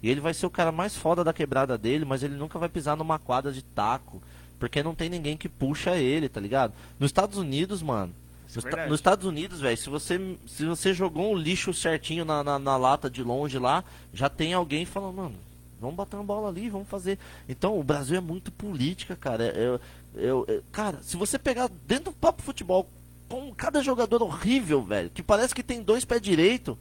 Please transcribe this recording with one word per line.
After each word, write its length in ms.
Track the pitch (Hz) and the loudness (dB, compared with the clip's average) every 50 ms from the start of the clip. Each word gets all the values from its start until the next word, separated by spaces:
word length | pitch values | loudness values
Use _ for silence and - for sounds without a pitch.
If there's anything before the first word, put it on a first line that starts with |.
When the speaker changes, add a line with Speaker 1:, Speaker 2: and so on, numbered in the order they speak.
Speaker 1:
E 80 | - 110 | 2 2
ele 120 | 131 143 | 0 2
vai 120 | 143 165 160 | 0 -2 -2
ser 120 | - - | 0 -4
o 40 | 180 | -2
cara 220 | - - 175 165 | 2 2 2 2
mais 240 | 160 160 185 208 - | 2 0 -2 -4 -4
foda 280 | - - 160 170 170 175 | -2 2 2 4 4 4
da 80 | 160 160 | 0 2
quebrada 440 | - 151 135 131 131 135 131 127 | 0 -2 0 2 2 2 2 0
dele, 280 | 110 104 113 131 151 156 | 0 2 2 2 2 2
mas 180 | 139 135 131 127 | 0 -2 -2 -2
ele 120 | 143 143 | -4 -4
nunca 220 | 139 143 156 - | -6 -8 -6 -4
vai 120 | 170 165 170 | -4 -4 -2
pisar 260 | - 175 143 151 147 | -4 -2 -2 -2 -2
numa 240 | 156 160 160 160 151 | -2 0 -2 -2 -2
quadra 320 | - - 127 127 135 143 | 0 0 0 0 0 -2
de 100 | 135 131 | -6 -6
taco, 600 | 127 - - - 104 107 123 135 - - - 92 - - - - - - - | -10 -8 -4 0 0 2 0 0 -4 -12 -18 -18 -18 -18 -20 -20 -20 -20 -8
porque 240 | - 147 147 - 151 | -4 -4 -2 0 0
não 140 | 147 160 165 | -2 -2 -2
tem 140 | 160 165 165 | -4 -4 -4
ninguém 260 | 175 175 156 147 151 | -4 -4 -4 -4 -6
que 140 | 156 - 180 | -4 -6 -10
puxa 480 | - - 143 131 151 - - 185 180 | -4 -2 -2 0 0 0 0 0 2
ele, 320 | 175 135 127 143 165 156 131 | 4 4 4 4 2 0 -2
tá 100 | - 110 | -4 -6
ligado? 340 | 98 101 120 135 127 113 110 - - - - | -4 0 2 2 2 2 0 -8 -18 -20 -4
Nos 120 | - 135 143 | 2 2 4
Estados 280 | - - 190 208 202 | 4 4 2 2 0
Unidos, 440 | 202 185 147 135 143 175 185 208 185 | -4 -4 -2 0 -2 -2 -2 -2 -6
mano, 320 | 165 151 123 107 95 87 - - - - - - - | -2 -2 -2 -2 -2 -4 -8 -14 -20 -20 -20 -20 -20
Speaker 2:
Isso 120 | - - 117 | -10 -8 -8
é 20 | |
Speaker 1:
nos 20 | 117 | -4
ta-, 60 | 127 | -4
Speaker 2:
verdade. 200 | 156 160 160 143 | -4 -4 -2 -2
Speaker 1:
nos 80 | 151 147 | -2 2
Estados 260 | - 190 196 196 180 | 4 4 4 4 2
Unidos, 340 | 190 160 147 165 196 180 165 | -4 -2 -2 -6 -6 -6 -2
velho, 180 | 139 127 117 | 0 0 0
se 120 | 113 - 135 | 0 -2 -6
você, 460 | 139 151 - - 175 185 190 185 180 - - | -6 -8 -2 -2 -2 -2 -2 -6 -8 -12 -14
se 180 | - - - 147 | -16 -8 -4 -2
você 280 | 160 170 156 - 190 190 | -2 -2 2 2 2 2
jogou 400 | 170 190 185 156 151 185 214 214 | 2 0 -2 0 -2 0 0 0
um 40 | |
lixo 360 | 180 156 151 185 175 - 196 170 | 0 2 0 0 0 0 -2 -2
certinho 500 | - - 165 160 156 - - 160 170 165 | 0 0 0 0 0 -2 -4 -4 -4 -2
na, 200 | 160 156 147 143 | 0 0 0 2
na, 140 | 147 143 | 0 0
na 200 | 139 139 139 135 | 0 2 2 2
lata 320 | 131 127 127 139 147 - 135 | 4 6 4 4 4 2 -6
de 120 | 120 123 | -4 -4
longe 380 | 127 120 120 131 147 151 127 135 | -4 -2 -2 -2 -2 -2 -2 0
lá, 240 | 123 123 143 175 185 - - - - - - | 2 2 2 2 0 -4 -18 -20 -20 -16 -6
já 160 | 95 127 143 | -2 -2 -2
tem 240 | - - 160 160 180 | 0 0 -2 2 2
alguém 320 | 185 175 147 143 151 175 | 0 0 0 -2 -2 -2
falando, 300 | 175 - 202 196 190 185 | -4 -6 -6 -6 -6 -6
"Mano, 180 | 196 190 156 107 92 98 - - - - - - - | -6 -8 -8 -8 -10 -16 -18 -20 -20 -20 -20 -16 -10
vamos 160 | 110 127 160 | -8 -8 -6
bater 180 | 175 202 196 - | -6 -8 -8 -6
uma 80 | 202 208 | -10 -4
bola 240 | 202 202 214 214 | -4 -4 -2 -2
ali, 220 | 208 175 175 214 240 | -4 -4 -6 -6 -6
vamos 180 | 202 190 202 | -6 -8 -8
fazer." 320 | - - 196 175 185 196 190 - - - - - - | -6 -8 -4 -2 -2 -4 -4 -6 -18 -20 -18 -12 -12
Então, 280 | 131 - - 190 220 | -4 0 0 0 2
o 60 | 190 147 | 0 2
Brasil 320 | 131 147 143 139 127 165 | 2 2 2 2 0 0
é 40 | 185 | 0
muito 320 | 180 160 165 185 - - - | 0 -2 -6 -6 -8 -12 -12
política, 640 | - 208 208 190 135 127 151 185 - - - 185 | -10 -8 -6 -2 0 0 0 0 -4 -8 -10 -10
cara. 260 | 170 - 139 120 113 117 | -6 -4 -2 0 0 0
É, 0 | 113 | 0
é, 300 | - 95 113 123 127 123 - - - - - - - 113 - | 2 2 2 2 2 0 -4 -10 -20 -20 -20 -16 -8 -2 0
é, 280 | 120 131 127 - - 110 | 2 2 2 2 0 -2
é, 60 | - - - | -2 -2 -6
cara, 280 | - - 214 208 160 135 | -6 -4 -2 -2 -4 -6
se 160 | - - - | -8 -8 -4
você 200 | 175 202 - - | -2 -2 0 -2
pegar 320 | 269 - 294 247 233 254 240 185 160 120 | 0 0 0 0 0 0 -2 -2 -8 -2
dentro 200 | - 220 269 330 | 0 0 0 0
do 80 | 381 320 | -6 -8
próprio 280 | - - 339 320 - - | 2 2 2 2 2 -8
futebol, 440 | - 269 - 214 170 185 190 185 - - - - - - - - | -10 -10 -10 -2 2 4 2 2 2 -10 -20 -20 -20 -20 -20 -14
com 260 | - 233 254 277 277 208 | -10 -10 -10 -8 -10 -10
cada 300 | - - 330 285 294 262 | -4 -4 0 2 2 2
jogador 400 | 269 247 233 240 214 214 240 233 | 2 2 2 2 4 4 4 4
horrível, 580 | 185 143 104 - 202 247 269 233 156 151 139 | 2 -2 -2 2 2 4 4 4 4 2 2
velho, 280 | 117 90 104 98 85 87 | 2 2 -2 -2 -2 -2
que 120 | - - | -6 -8
parece 320 | 175 - 214 202 240 254 - | 2 4 4 4 4 2 0
que 80 | - | -4
tem 220 | 247 - 247 233 214 | -4 -4 -6 -4 2
dois 220 | 175 220 247 254 | 2 4 4 4
pés 160 | - 240 233 | 0 0 0
direito 560 | 196 202 185 151 165 196 247 247 - - 113 - | 2 4 4 6 8 6 6 4 -2 -6 -8 -8